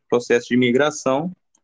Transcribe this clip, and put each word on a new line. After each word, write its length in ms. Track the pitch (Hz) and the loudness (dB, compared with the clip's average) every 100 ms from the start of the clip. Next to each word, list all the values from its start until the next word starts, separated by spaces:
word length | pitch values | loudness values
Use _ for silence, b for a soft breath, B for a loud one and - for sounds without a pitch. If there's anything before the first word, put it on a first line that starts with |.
| _ | _
processo 400 | 120 123 120 - | -4 2 0 2
de 80 | 123 | 0
migração 800 | 123 123 147 147 135 135 175 180 _ _ | 2 2 0 0 -2 -2 -4 -12 _ _